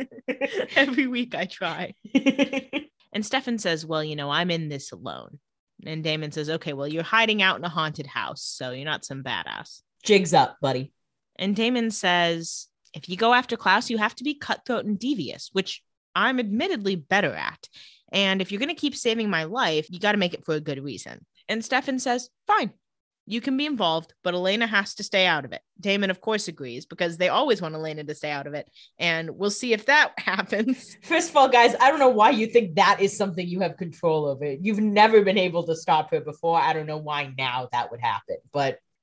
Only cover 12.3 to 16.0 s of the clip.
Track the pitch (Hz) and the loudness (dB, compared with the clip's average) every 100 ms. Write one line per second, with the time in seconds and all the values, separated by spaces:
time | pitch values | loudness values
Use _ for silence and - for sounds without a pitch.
12.3 | 170 165 - - _ _ - - 180 226 | 0 -6 -12 -14 _ _ -18 -10 0 4
13.3 | 247 254 233 190 202 240 220 214 - 254 | 4 2 -2 2 2 2 0 -2 -2 -6
14.3 | 294 - 214 - 226 208 202 254 254 127 | -6 -6 -6 -2 -4 -2 -4 -2 -4 -4
15.3 | - - 190 190 - _ _ | -10 -6 -4 -4 -10 _ _